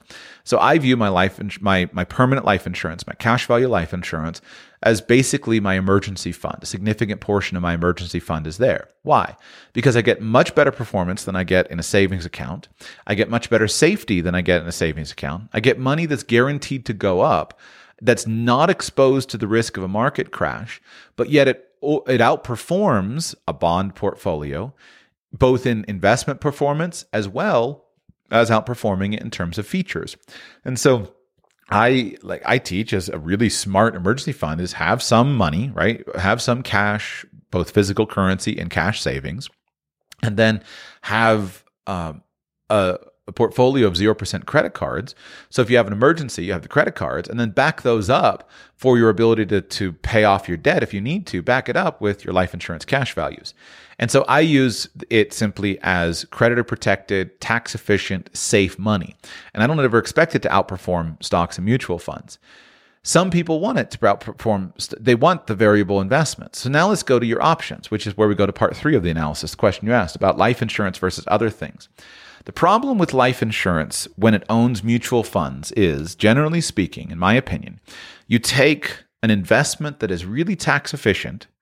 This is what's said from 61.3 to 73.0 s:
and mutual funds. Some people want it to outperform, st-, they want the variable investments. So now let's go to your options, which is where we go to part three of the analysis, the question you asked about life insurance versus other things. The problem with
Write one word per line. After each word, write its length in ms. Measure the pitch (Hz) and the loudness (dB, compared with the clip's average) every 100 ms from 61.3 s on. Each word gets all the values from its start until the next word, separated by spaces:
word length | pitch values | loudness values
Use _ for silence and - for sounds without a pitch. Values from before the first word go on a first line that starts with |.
| 90 85 - | 0 0 -2
and 60 | |
mutual 360 | 95 131 - 85 | 0 0 -2 -6
funds. 400 | - 73 - - _ - _ _ _ _ | -8 -12 -16 -20 _ -20 _ _ _ _
Some 280 | - 175 190 | 0 0 2
people 280 | 175 165 156 | 0 0 -2
want 200 | 208 226 | 0 -2
it 120 | 107 | -4
to 60 | - | 0
outperform, 800 | 104 101 - - 113 101 92 - | 0 0 -4 -6 -2 -2 -4 -10
st-, 200 | - - | -12 -4
they 140 | 110 120 | 0 4
want 320 | 156 175 - | 4 2 -2
the 80 | 101 | 2
variable 460 | 107 104 98 98 | 4 4 2 0
investments. 580 | 95 139 156 - - - | 0 0 0 -6 -14 -8
So 100 | 127 | -2
now 200 | 147 185 | 2 2
let's 140 | 208 | 0
go 160 | - 123 | 2 2
to 60 | 113 | 2
your 160 | 117 | 0
options, 500 | 156 160 - - - | 0 0 -4 -12 -6
which 160 | 107 110 | -6 -4
is 100 | 98 | 2
where 100 | 107 | 2
we 80 | 98 | 4
go 100 | 98 | 0
to 80 | |
part 220 | - 104 - | 2 -2 0
three 200 | 151 135 | 0 2
of 80 | |
the 80 | 87 | 0
analysis, 400 | 80 76 78 80 | -2 -4 -6 -10
the 60 | - | 0
question 300 | 104 - 107 | 0 0 0
you 60 | |
asked 220 | 120 90 - | 0 0 0
about 220 | 95 - | 0 2
life 240 | 107 127 | 2 2
insurance 360 | 113 - 101 90 | -4 -2 -4 -2
versus 280 | 92 - - | -4 -4 -2
other 220 | 104 113 | 0 0
things. 380 | - 76 - - _ - - - - - | -4 -14 -14 -20 _ -20 -20 -20 -20 -12
The 80 | |
problem 440 | - 170 220 277 | 0 4 4 2
with 160 | 233 | 0